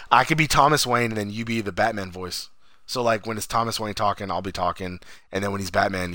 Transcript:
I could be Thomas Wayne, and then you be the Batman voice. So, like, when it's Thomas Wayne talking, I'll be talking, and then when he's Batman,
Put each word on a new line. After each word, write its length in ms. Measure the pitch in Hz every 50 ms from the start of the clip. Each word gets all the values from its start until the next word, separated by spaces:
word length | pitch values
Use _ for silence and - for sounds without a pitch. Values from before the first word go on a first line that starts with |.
| - -
I 140 | - 123 131
could 120 | - 156 156
be 80 | 156
Thomas 400 | 139 - 156 139 151 151 135 -
Wayne, 240 | 123 120 120 120 117
and 40 | 113
then 140 | 107 104 101
you 140 | 104 110 113
be 160 | 117 113 113
the 120 | 101 101
Batman 380 | 87 101 104 117 110 101 95 92
voice. 380 | 87 92 90 90 - - - - - - - - - - -
So, 160 | - - 127
like, 240 | 120 113 113 107 -
when 100 | 113 110
it's 100 | 107 -
Thomas 320 | - - 113 117 113 107 -
Wayne 160 | 107 104 101
talking, 360 | - 107 101 98 - 104 95
I'll 120 | 87 92
be 80 | 95 98
talking, 460 | 87 - 90 87 85 - 95 90 90 90 - - - - - -
and 120 | - 98 101
then 80 | 101
when 80 | 98 101
he's 100 | 98 92
Batman, 440 | - 98 101 101 95 92 90 87 87